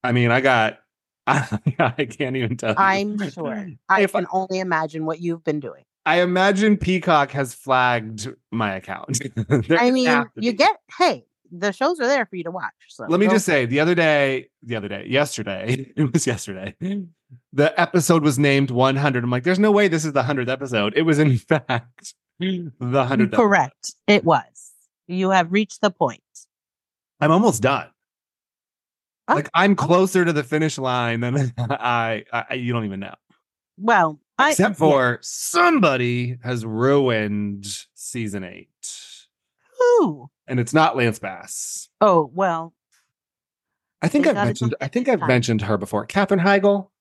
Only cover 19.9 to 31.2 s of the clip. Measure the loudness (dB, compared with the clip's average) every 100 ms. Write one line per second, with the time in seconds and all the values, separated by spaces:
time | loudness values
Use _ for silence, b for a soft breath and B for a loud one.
19.9 | 0 -2 -2 -2 -2 -4 -6 -2 -2 0
20.9 | 0 2 2 2 0 0 -2 0 -6 -6
21.9 | _ -20 _ _ _ -6 -4 -8 -8 -2
22.9 | 0 0 0 2 2 4 2 0 _ -18
23.9 | -8 2 2 4 2 0 -20 -20 _ _
24.9 | _ -8 -4 2 2 2 -2 -2 -2 -2
25.9 | 0 -4 -4 _ -20 _ _ _ _ _
26.9 | _ _ _ 2 4 4 2 0 -2 -6
27.9 | _ _ _ _ _ _ _ _ _ _
28.9 | _ _ _ -2 -2 0 2 4 2 4
29.9 | 4 4 2 2 0 -2 -2 -2 -2 -2
30.9 | -2 -2 -2